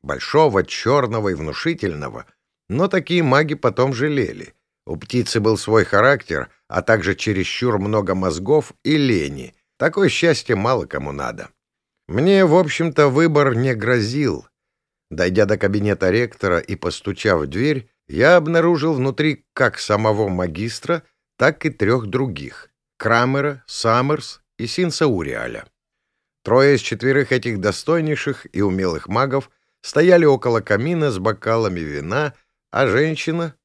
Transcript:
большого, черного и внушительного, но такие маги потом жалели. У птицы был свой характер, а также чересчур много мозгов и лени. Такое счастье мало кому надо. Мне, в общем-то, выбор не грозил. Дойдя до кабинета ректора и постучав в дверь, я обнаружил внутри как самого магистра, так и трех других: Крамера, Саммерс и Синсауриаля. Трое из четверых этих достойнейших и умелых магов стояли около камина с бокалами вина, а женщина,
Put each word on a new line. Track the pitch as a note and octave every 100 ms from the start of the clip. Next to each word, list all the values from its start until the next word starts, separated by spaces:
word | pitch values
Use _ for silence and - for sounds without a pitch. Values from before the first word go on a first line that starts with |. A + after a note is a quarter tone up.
большого, | C#2 C#2+ - D3 D#3 G2
черного | - - - C#3+ B2 A2 G2+
и |
внушительного, | E2 D#2 - E3 E3 F#2+ D2+ C#2 A1 - _ _ _ -
но | B2 F#3
такие | F#3+ - F3
маги | D#3 C3+ D3+ D3+
потом | B2 A2+ C3+ A#2
жалели. | D3+ C#3+ G2 G2 - _ _ _ -
У | D#2+
птицы | - B2 A2 A#2
был | G#2+ G#2+
свой | - A2 -
характер, | G2+ B2 C3+ - D2+ - _ -
а | F#2
также | - A2 F2+ F#2
чересчур | - G2 F2+ - B2 G#2+
много | G2+ G#2+ G2
мозгов | F#2 F#2 D#2+ F#2+ D3+ - -
и | - D3+
лени. | C3+ G2 C#2+ C#2 A#1+ - _ -
Такое | D3+ G3 G3
счастье | - E3+ D3 - G#2
мало | A2+ B2+ D#2
кому | C#2+ D2
надо. | C#2+ A#1+ A1+ - _ _ _ _ _ -
Мне, | G2+ E3+ G3 F#3
в |
общем-то, | F3 D#3 - E3 D3 C#3+
выбор | C3 E3 D3 C3+ A#2
не | C3
грозил. | A#2 G#2+ B2 G#2 C#3 C3+ D2+ - _ _ _ _ _ -
Дойдя | D#2+ F2+ F#2 G2+
до | G#2
кабинета | G2 G#2 G#2 G2 F#2
ректора | G#2+ A#2+ - G2 F2
и | - F#2
постучав | F2 - - F#2 G#2+ E2+
в | C#2+
дверь, | F2 C#3+ C#3 - _ -
я | C#2+ C#3 F3+
обнаружил | D#3 E3 E3 E3 D#3
внутри | C#3+ C3+ - D#3 C#3 _
как | - B2 -
самого | - G#2 A2 G#2+ G2+
магистра, | F#2 F2+ D#2 A2+ - - E3+ - _ _ -
так | C#3 D3+ D#3
и |
трех | - G#2 B2 G#2+
других: | B2+ C3 D#2 C2+ - - _ _ -
Крамера, | A2 A#2 B2 C#3 C#3+ C3+ -
Саммерс | - A2+ A#2 C3+ D3+ - - _ -
и | A#2+
Синсауриаля. | - F3+ - D#3 G2 C#2+ A1+ A#1+ A1 - _ _ _ _ _ _ _ -
Трое | B2 C#3 C3+
из |
четверых | - G#2+ C3 C3+ C3
этих | B2+ A#2+ G#2
достойнейших | G2+ - - E3 D#3 D3 D3 C3 -
и | -
умелых | G2+ F#2+ F#2 D#2 -
магов | G#2+ C3+ C3+ - _ _ _
стояли | - D3 F3 F3 D#3
около | C3+ B2 A2+
камина | F#2+ G#2 C#3+ E3+ D3+
с | F#2+
бокалами | G2+ G#2 A2+ A2+ G#2+ F2+
вина, | D#2 D2 D#2 B2 D3+ - _ _ _
а | - C3
женщина, | A2+ D#3 D#3 - E3 E3 -